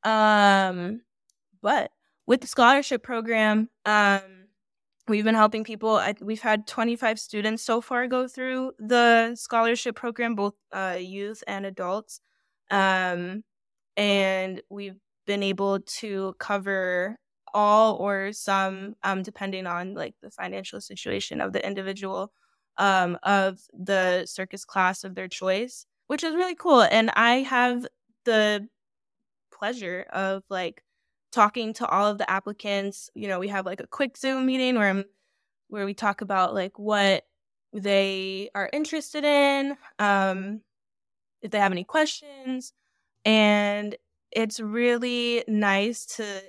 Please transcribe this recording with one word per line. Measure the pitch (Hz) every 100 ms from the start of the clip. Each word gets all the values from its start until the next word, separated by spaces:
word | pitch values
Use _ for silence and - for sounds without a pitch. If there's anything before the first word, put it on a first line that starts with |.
Um, | 220 220 214 208 202 196 190 180 175 226 _ _ _ _ _ _
but | 202 269 - _ _ _ -
with | 247
the | -
scholarship | - 240 277 277 247
program, | - 233 226 226 214 214 226 _ -
um, | 208 202 196 190 185 190 _ _ _ _ _ -
we've | 214
been | 214 220
helping | 214 214
people. | 220 214 220 214
I, | 180 208
we've | 202 220
had | 233 214 214
twenty-five | - 233 233 240 220
students | - 214 214 220
so | - 247
far | - 247 247
go | 254 254
through | 262 254 262 262 -
the | 214 240 240 233 226 240
scholarship | - 233 226 233 247 220
program, | 240 233 233 214
both, | 202 - _
uh, | 190 190 180
youth | 180 196 202 214 -
and | 196 196
adults. | 190 180 202 - - _ _ _ _ _
Um, | 190 190 190 185 175 175 202 - _ _ _ _ -
and | 208 196 190 190 190 185 -
we've | 202 202 190 _ _ -
been | 202
able | 196 190 196 196
to | - - 110 98 95 -
cover | - 202 196 196 185 180 190 226 _ _ -
all | 208 208 214 220 180
or | 196 196 196
some, | 214 - 196 190 190 196 220
um, | 190 190
depending | 190 - 196 190 185
on, | 175 185 202
like, | - -
the | -
financial | - 185 196 190 196
situation | - 196 202 196 - -
of | 190
the | 185 190
individual, | 196 190 196 190 190 202 _ _ _ _ -
um, | 196 190 180 175
of | - 202 196 190 -
the | - 185 196 185 180 -
circus | - 190 196
class | - 196 185 190
of | 190 185
their | 185
choice, | - 185 190 247 - - _ _
which | 294
is | 330 320
really | 370 349
cool. | 359 262
And | 196 226 226 -
I | 233 254
have | 269 254 247 247 240 _ _ _ -
the | 220 214 208 214 _ _ _ _ _ _ _ _
pleasure | - 208 247 185 180 -
of, | - 190 196 _
like, | 190 170 - _ _ _ _ _
talking | - 208 247 220
to | 220 -
all | 185 208
of | 208
the | 202
applicants. | 190 208 208 208 202 196 - - -
You | 208
know, | 185
we | 202
have, | 202 190
like, | -
a | -
quick | - 269 -
Zoom | 262 262 262
meeting | 262 254 247
where | 202
I'm, | 190 196 _ _ _ _ _ _
where | 208 196
we |
talk | 196 214 202
about, | 196 196 180
like, | 208 190 -
what | 208 208 196 190 _ _ _ _ _
they | 208 202 196 196 190 190 190 202
are | 202 196
interested | 294 302 320 - 302
in, | 294 285 277 277 277 285 - -
um, | 202 196 190 190 190 214 _ _ _ _ _ _ _ _
if | 214
they | 208
have | 196
any | 185
questions. | 190 311 311 - 294 277 262 254 254 _ _ _ _ _ 214
And | 220 208 208 208 208 208 - _ _ _
it's | - 226 226
really | 214 220 240 240 247 240 240 233 -
nice | 214 208 196 208 233 - -
to | 214 196